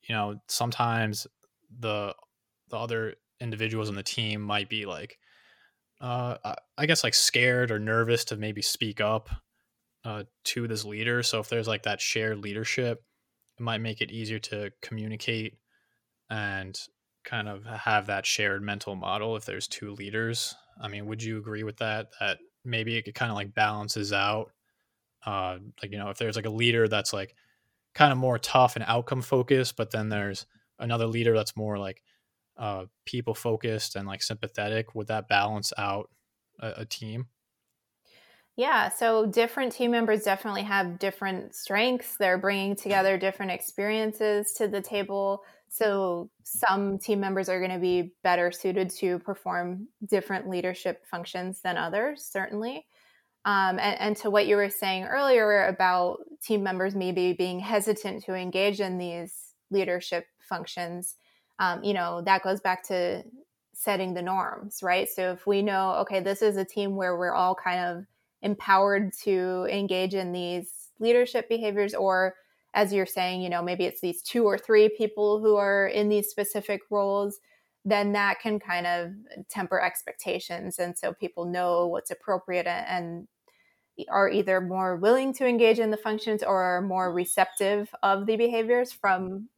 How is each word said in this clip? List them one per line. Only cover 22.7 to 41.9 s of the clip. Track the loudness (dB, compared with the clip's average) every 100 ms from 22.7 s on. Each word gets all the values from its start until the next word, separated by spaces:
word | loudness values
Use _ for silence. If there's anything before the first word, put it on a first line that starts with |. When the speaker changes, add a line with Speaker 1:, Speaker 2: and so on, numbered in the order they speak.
| -4 -2 -4
Speaker 1:
it | -6
kinda, | -4 -4
like, | -4 -6
balances | 0 0 0 -6 -6 -2
out? | 0 2 0 -4 _ _ _ _ _ _ _
Uh, | -6 -4 -4 -6 -14 -14
like, | -12
you | -8
know, | -8
if | -4
there's, | -4 -4
like, |
a | -4
leader | 0 2 4 4
that's, | 2 -2
like, | -4 -8 _ _ _ _ _ _
kinda | 6 6 6
more | 2 0
tough | 2 6 6
and | 4 0
outcome | 0 0 -6
focused, | 0 0 4 2 2 -4
but | -4
then | -2 -2
there's | -2 -2 -6 -12 _ _ _
another | -4 0 0
leader | 2 4
that's | 4 2 -4
more, | -4 -4
like, | -6 -8 _ _ _ _ _ -10
uh, | -8 -6 -10 _
people | -8 -6 -4
focused | -4 -2 -2 -2 -4 -6
and, | -8 -8
like, | -6
sympathetic, | -6 -6 -8 -4 -2 -2 -4 -8
would | -4
that | -4 2
balance | 2 2 -2 -4 -4
out | -4 -4 -6 _ _ _ _ _
a, | -10 -8
a |
team? | -10 -10 -8 -8 -8 _ _ _ _ _ _ _ _ _ _ _ _ -2
Speaker 2:
Yeah, | 2 4 2
so | 2 4 4 4
different | 4 2 2 -2
team | 0 2
members | 2 4 2
definitely | 2 0 -2 -4
have | 0 0 0 -2
different | -4 -2 -4 -4 -8
strengths. | -12 -2 2 2